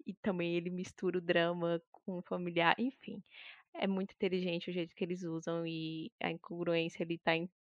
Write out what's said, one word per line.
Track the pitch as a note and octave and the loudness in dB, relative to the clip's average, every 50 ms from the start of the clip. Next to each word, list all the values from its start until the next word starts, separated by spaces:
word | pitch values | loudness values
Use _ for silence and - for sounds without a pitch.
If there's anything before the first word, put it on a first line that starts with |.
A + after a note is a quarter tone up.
| - | -10
E | - F#3+ | -10 -8
também | - - G#3+ F#3 F3 F3 E3+ E3+ | -4 -2 0 0 2 2 2 2
ele | F3 E3+ F3+ | 2 0 0
mistura | F3+ F3+ F#3 - - - - F#3 F3 F#3 | -2 -4 -4 -6 -6 -2 0 0 0 0
o | |
drama | F3 E3+ F3 F3 E3+ E3+ F3 F3 E3+ E3+ E3+ E3 - _ | 2 4 4 6 6 4 2 2 2 2 2 0 -2 _
com | _ - - - F#3 F3 | _ -16 -10 -8 -6 -6
o | F3+ | -4
familiar. | - F#3 F3+ F3 F3 E3+ E3+ E3 E3+ - - | -4 -4 -2 -2 0 2 2 4 4 4 2
Enfim, | A#3 C4 - _ - - G#3+ G#3 - _ - - - - - - - _ - | 2 -2 -2 _ -12 -12 -12 -12 -12 _ -18 -18 -18 -18 -18 -20 -20 _ -6
é | E4+ - | -2 0
muito | G3 G3 F#3+ F#3+ - - | 2 2 2 0 -2 -2
inteligente | - - F#3 F3+ F#3 F3+ F3+ E3+ E3+ - - | -2 0 0 2 2 0 0 0 -2 -2 -2
o | F3+ | -2
jeito | F3+ E3+ E3+ - | -2 -2 -4 -2
que | - F#3+ | -4 -2
eles | E3+ F3+ F3+ F#3 | -2 -2 -2 -2
usam. | E3 D#3+ D#3+ E3 - E3+ E3+ E3 | -2 -4 -2 -2 0 0 0 0
E | E3 E3 D#3+ D#3+ D#3+ D#3+ D#3+ D#3 - _ - - | -2 -2 -2 -4 -4 -4 -6 -6 -8 _ -4 -2
a | F3 | -2
incongruência, | G3 G3+ - - - E3+ F3 E3+ E3+ E3 E3 E3+ - - F3+ | -2 -4 -8 -8 -4 -2 0 2 4 4 2 2 0 -4 -2
ele | E3 E3+ E3+ | -2 -2 0
tá | - - E3 | 2 2 2
em | E3 E3+ F#3 _ _ _ | 2 2 -4 _ _ _